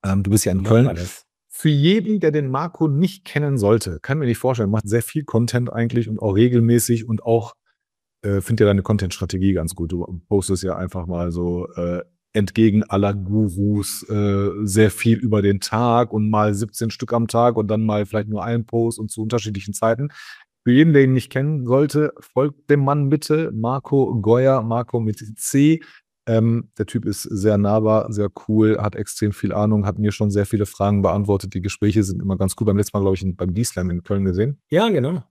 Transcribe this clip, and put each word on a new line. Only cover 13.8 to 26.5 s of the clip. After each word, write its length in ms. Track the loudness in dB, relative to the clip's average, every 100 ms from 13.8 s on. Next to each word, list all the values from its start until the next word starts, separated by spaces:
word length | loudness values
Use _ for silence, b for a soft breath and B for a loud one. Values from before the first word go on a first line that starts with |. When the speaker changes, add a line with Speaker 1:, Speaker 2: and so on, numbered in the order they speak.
| -4 -10 -6
Speaker 1:
äh, 420 | -2 0 0 -2 -2
sehr 280 | -2 4 4
viel 280 | 4 0 2
über 240 | 2 2
den 180 | 2 2
Tag 520 | -2 -2 2 2 0
und 180 | 0 0
mal 240 | 2 2
siebzehn 360 | 0 -6 -6 -6
Stück 220 | -6 -4
am 140 | -2 0
Tag 300 | 2 2 2
und 120 | 0
dann 160 | 0
mal 220 | 0 0 -2
vielleicht 220 | -4 -4
nur 160 | -6
einen 220 | -2 -4 -2
Post 320 | -2 -2 -2
und 120 | -10
zu 120 | -8
unterschiedlichen 520 | -4 -4 -4 -8 -8
Zeiten. 340 | -2 0 0 -4 B B B B _
Für 100 | 2
jeden, 200 | 6 6
der 120 | 6
ihn 80 | 6
nicht 180 | 2 -2
kennen 360 | -4 -2 -4 0
sollte, 460 | 2 2 0 -2 -4
folgt 500 | -6 -2 -2 -4 _
dem 140 | 2
Mann 240 | 4 2 2
bitte, 420 | 0 0 -2 0
Marco 600 | -4 -4 -4 0 2 2 0
Goyer, 420 | 2 4 4 2
Marco 380 | 0 -4 -2 -4
mit 180 | -2 -4 -10 -12
C. 420 | -2 2 4 2 B B _ _ -2
Ähm, 420 | 2 2